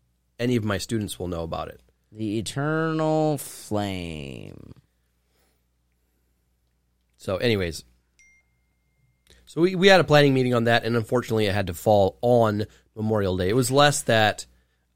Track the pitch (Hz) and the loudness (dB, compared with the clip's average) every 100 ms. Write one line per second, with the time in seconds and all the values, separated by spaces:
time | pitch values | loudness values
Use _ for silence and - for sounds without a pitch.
0 | _ _ _ - 120 123 104 95 - 113 | _ _ _ -8 -4 -2 -2 -4 -4 -6
1 | 101 - 90 85 82 82 80 - _ _ | -6 -8 -8 -8 -8 -8 -10 -14 _ _
2 | _ 107 110 110 92 139 147 160 160 160 | _ -12 -8 -6 -8 -6 -6 -4 -4 -4
3 | 156 156 156 143 - - - 104 101 92 | -2 0 -2 -4 -8 -18 -8 -6 -6 -8
4 | 85 78 69 60 50 50 50 - _ _ | -10 -12 -12 -14 -16 -20 -20 -20 _ _
5 | _ _ _ _ _ _ _ _ _ _ | _ _ _ _ _ _ _ _ _ _
6 | _ _ _ _ _ _ _ _ _ _ | _ _ _ _ _ _ _ _ _ _
7 | _ _ - 92 123 104 87 78 - _ | _ _ -8 -4 -2 -2 -4 -8 -16 _
8 | _ _ _ _ _ _ _ _ _ _ | _ _ _ _ _ _ _ _ _ _
9 | _ _ _ _ _ 151 180 185 196 190 | _ _ _ _ _ -2 0 4 6 6
10 | 147 147 143 131 123 120 117 117 110 117 | 6 6 6 4 2 2 2 2 2 -2
11 | 107 123 120 110 104 101 90 85 110 104 | 0 -2 0 0 0 0 -4 -2 2 4
12 | 95 - 120 123 110 104 104 _ _ 110 | 4 0 2 4 4 0 -6 _ _ -6
13 | 107 107 95 92 92 123 123 135 147 147 | -2 0 0 -2 0 0 0 4 2 2
14 | - 113 107 - - _ _ _ _ | 0 2 2 0 -8 _ _ _ _